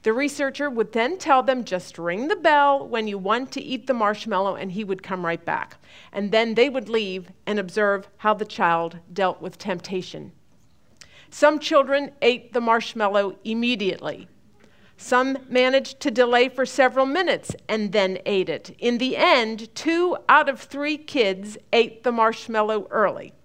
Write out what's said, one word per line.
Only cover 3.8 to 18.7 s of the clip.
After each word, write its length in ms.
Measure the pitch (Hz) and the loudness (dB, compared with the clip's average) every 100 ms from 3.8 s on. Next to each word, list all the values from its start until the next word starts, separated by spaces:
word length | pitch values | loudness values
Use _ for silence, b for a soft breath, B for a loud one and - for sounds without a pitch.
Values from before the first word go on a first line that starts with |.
| - | -2
the 60 | 240 | 0
marshmallow," 580 | 208 208 226 185 196 | 0 0 -2 -2 -2
and 200 | - 196 | -4 -8
he 100 | 180 | -8
would 180 | 208 190 | -6 -6
come 240 | - 185 170 | -6 -4 -4
right 180 | 170 | -4
back. 340 | - 156 - - B B B | -4 -4 -6 -16 B B B
And 180 | 202 202 | -6 0
then 220 | 220 226 | 2 2
they 160 | 220 277 | 2 2
would 200 | 262 220 | 2 -2
leave 420 | 226 202 185 180 - - | -4 -2 -8 -10 -14 -6
and 100 | 208 | -4
observe 500 | 185 214 208 202 196 _ | -4 0 0 0 -6 _
how 180 | 214 208 | 0 0
the 100 | 214 | -4
child 540 | - 180 170 170 170 - | -2 0 2 -2 -8 -12
dealt 300 | 180 185 170 | -2 -2 -2
with 160 | 160 - | -10 -10
temptation. 760 | 214 180 175 190 175 151 151 - _ _ _ _ _ _ B B B | -8 -8 -6 -8 -8 -14 -16 -20 _ _ _ _ _ _ B B B
Some 300 | - 294 302 | 4 4 4
children 520 | - 311 269 277 285 - | 2 2 4 0 -2 0
ate 320 | 233 247 - | 0 0 -4
the 80 | 240 | -2
marshmallow 760 | 233 233 - 226 202 202 196 185 | 2 0 0 -2 2 2 0 -6
immediately. 840 | - 226 240 240 196 - 147 190 185 _ _ _ b b b _ | -6 -2 -2 0 -2 -4 -8 -10 -16 _ _ _ b b b _
Some 420 | - 247 262 262 262 | 0 0 2 -4 -2
managed 500 | 247 254 269 - - | 2 4 2 0 -6
to 100 | 302 | -2
delay 380 | 220 240 240 254 | 2 4 4 2
for 180 | 254 254 | 0 -4
several 400 | - 254 247 269 | 4 4 4 0
minutes 480 | 311 349 175 - - - | 0 0 -2 -6 -14 -4
and 240 | 220 208 | -2 0
then 280 | 208 190 190 - | 2 0 -2 -2
ate 220 | 202 175 | 0 0
it. 260 | 139 - | -6 -10